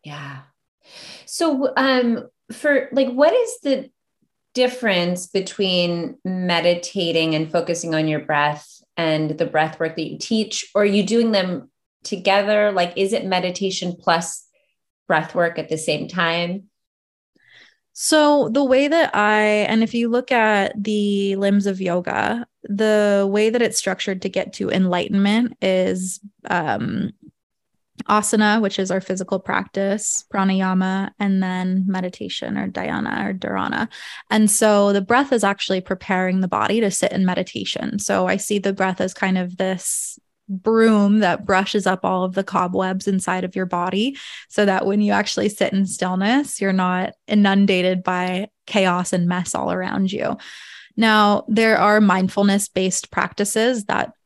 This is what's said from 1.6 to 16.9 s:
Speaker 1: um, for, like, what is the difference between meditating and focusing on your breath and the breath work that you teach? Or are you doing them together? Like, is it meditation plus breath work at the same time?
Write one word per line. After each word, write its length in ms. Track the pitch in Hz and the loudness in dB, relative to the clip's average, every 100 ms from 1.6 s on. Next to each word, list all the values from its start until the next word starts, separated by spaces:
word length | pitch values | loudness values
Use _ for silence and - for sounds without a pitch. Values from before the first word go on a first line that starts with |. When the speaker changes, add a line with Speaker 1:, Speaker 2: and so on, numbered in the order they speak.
| 262 - | 0 2
Speaker 1:
um, 500 | 262 254 240 226 - _ _ | 2 4 2 0 -4 _ _
for, 380 | - 294 277 - | -4 2 2 2
like, 220 | 254 269 | 0 0
what 200 | 247 302 | 4 4
is 260 | 480 453 - | 4 0 -4
the 260 | 285 233 - _ _ _ _ _ _ | -2 -2 -4 _ _ _ _ _ _
difference 760 | - 254 254 226 180 175 180 - | 0 0 0 0 2 0 -4 -4
between 880 | 196 185 - 190 180 175 170 170 - 185 | -4 -4 -2 0 2 0 -2 -6 -8 -6
meditating 1080 | 185 180 170 175 175 - 196 170 165 160 156 | -4 0 2 2 0 -4 -4 -2 0 0 0
and 140 | 160 | 0
focusing 460 | 175 170 165 170 156 | -2 -2 -4 -2 -2
on 140 | 156 | 0
your 100 | 151 | -2
breath 560 | 147 147 147 151 - - _ - | -2 0 0 -2 -12 -20 _ -4
and 400 | 160 156 156 156 | -2 0 -2 -2
the 80 | 165 | -2
breath 340 | 160 156 - | 0 -2 -2
work 160 | 160 160 | -6 -4
that 140 | 160 | -8
you 80 | 151 | -8
teach? 520 | - 220 214 - - 208 | -4 -2 -2 -6 -4 0
Or 60 | |
are 40 | 208 | 2
you 180 | 202 | 2
doing 280 | 202 233 226 | 2 2 2
them 380 | 208 185 170 - _ _ _ | 2 0 -6 -10 _ _ _
together? 680 | - 196 180 196 202 208 208 | -10 -2 2 2 4 2 2
Like, 220 | 190 175 170 | 2 0 0
is 160 | 196 | 0
it 120 | 220 190 | 0 0
meditation 680 | 185 185 180 190 185 180 175 | -2 -2 -4 -4 -4 -6 -4
plus 480 | - 170 180 - _ _ _ _ _ _ _ | 0 0 -2 -10 _ _ _ _ _ _ _
breath 260 | 165 160 | 0 0
work 240 | 180 170 170 | -2 -2 -2
at 120 | 156 | -6
the 80 | 160 | -6
same 320 | 160 151 - | -2 -4 -4
time? 540 | 180 170 170 175 190 - _ _ | -2 -2 0 -4 -6 -10 _ _